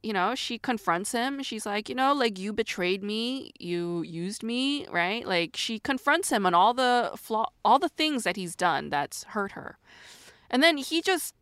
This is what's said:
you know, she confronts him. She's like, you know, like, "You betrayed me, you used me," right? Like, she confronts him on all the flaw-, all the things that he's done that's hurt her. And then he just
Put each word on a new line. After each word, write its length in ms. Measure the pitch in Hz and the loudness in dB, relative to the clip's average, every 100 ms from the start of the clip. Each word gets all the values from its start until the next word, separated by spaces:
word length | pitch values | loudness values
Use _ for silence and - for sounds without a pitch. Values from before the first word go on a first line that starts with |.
you 100 | 214 | -2
know, 220 | 202 185 | 0 0
she 240 | 240 - 233 | 0 -6 -6
confronts 540 | - 220 - 170 208 | -2 -2 0 0 0
him. 320 | 233 247 277 | -2 -2 -4
She's 200 | 269 220 | -8 -8
like, 240 | 214 208 214 | -4 -4 -4
you 60 | |
know, 220 | 247 262 285 | 0 2 4
like, 240 | 233 185 | 0 0
"You 120 | 196 | -6
betrayed 520 | 208 220 - 180 190 | -2 -4 -2 0 0
me, 480 | 202 214 233 262 - - | -2 -4 -4 -6 -10 -12
you 420 | 175 175 175 170 | -6 -4 -2 -4
used 400 | 165 165 180 208 | -6 -6 -6 -6
me," 460 | 220 240 269 285 - | -4 -2 0 -2 -2
right? 340 | 175 175 220 | -2 0 -2
Like, 320 | - 180 165 - | -2 -2 -2 -4
she 220 | - 226 | -6 -4
confronts 540 | - 262 - 311 - | -2 0 2 2 2
him 160 | 240 185 | 2 4
on 80 | 175 | 6
all 180 | 202 | 6
the 380 | 247 254 247 226 - | 4 4 4 0 -6
flaw-, 360 | - 220 226 _ | -4 -2 -2 _
all 140 | - 262 | 4 4
the 120 | 330 | 4
things 340 | - 311 277 | 0 0 0
that 140 | 196 185 | -2 -2
he's 180 | 180 - | -6 0
done 340 | 180 143 147 | 2 2 0
that's 340 | 143 143 - - | -4 -4 -8 -8
hurt 260 | 214 196 | -4 -4
her. 260 | - - - _ - - - - - _ | -6 -14 -16 _ -20 -20 -20 -20 -20 _
And 140 | 247 | 4
then 140 | 320 302 | 6 4
he 220 | 262 320 | 0 -2
just 360 | 359 359 - _ | 2 0 -2 _